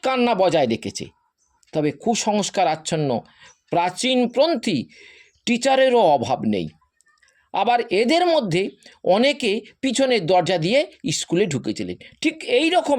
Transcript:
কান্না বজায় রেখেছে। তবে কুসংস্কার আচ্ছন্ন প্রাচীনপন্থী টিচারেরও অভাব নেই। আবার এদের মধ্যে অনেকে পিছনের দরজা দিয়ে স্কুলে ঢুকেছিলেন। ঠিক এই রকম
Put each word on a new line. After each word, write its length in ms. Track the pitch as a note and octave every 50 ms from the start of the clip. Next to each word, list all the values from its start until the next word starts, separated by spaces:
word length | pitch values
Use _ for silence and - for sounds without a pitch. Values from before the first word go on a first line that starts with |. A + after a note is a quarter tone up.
কান্না 320 | - C4 C4 B3+ A#3+ A#3+ A#3
বজায় 340 | F#3 F#3+ F3+ D3 E3 C#3+ A#2+ A2+
রেখেছে। 320 | - - G2 - - - - - _ _ _ _ _ _ _ _ _ _ _ -
তবে 160 | D#3+ D3 D3+
কুসংস্কার 760 | C#3+ - - A3 A#3 G3+ - A3+ G#3 G#3 F#3+ - - G3 F#3 E3
আচ্ছন্ন 420 | D#3 D#3+ - - F3 D#3 D3+ C#3 A#2+ A2 - - _ _ - - - _ _ _
প্রাচীনপন্থী 1080 | - E3+ E3+ F3+ F3+ - - B3+ C4 B3 B3 A#3+ A#3+ B3 C#4 E4 E4+ B3+ - A#3 F#3 B2+ F#2+ - - - - - - - _ _ _ _ _ -
টিচারেরও 540 | A#3+ A#3+ A#3+ C4+ C4+ C4 C4 C4 B3 A#3+ G#3+ E3+ D3
অভাব 240 | C#3 A#2 - C3 A#2 -
নেই। 220 | A2 G#2 F#2+ E2+ D#2 - _ _ _ _ _ _ _ _ _ _ _ _ _ _ _ -
আবার 260 | - G3 A3 A#3+ A#3+ A#3 A#3+
এদের 320 | - F#3+ A#3 A#3 D#4 E4+ F4+
মধ্যে 360 | F4+ E4 D#4 A#3+ G3 D#3 F3+ G3 - - _ _ - - _ -
অনেকে 480 | E3+ F3+ G#3 A#3+ C#4 C#4+ C#4 - A3 G3 A3+ A3+ - - _
পিছনের 400 | - C4+ A#3 - C4+ C4 B3 A3 E3
দরজা 320 | D3+ F#3 F3+ E3+ D3+ F#3 F3
দিয়ে 220 | D#3 F3 A3+ C#4 D#4+ - - _ - -
স্কুলে 340 | D3+ - - - - E3+ G#3
ঢুকেছিলেন। 520 | G3+ D3 B2+ - G#2+ G#2 - G#2+ F2+ F2+ - - - - _
ঠিক 160 | - D#4 D#4 - - - B3 A#3+
এই 80 | D#4 E4
রকম 280 | F4 F4 - - C#4+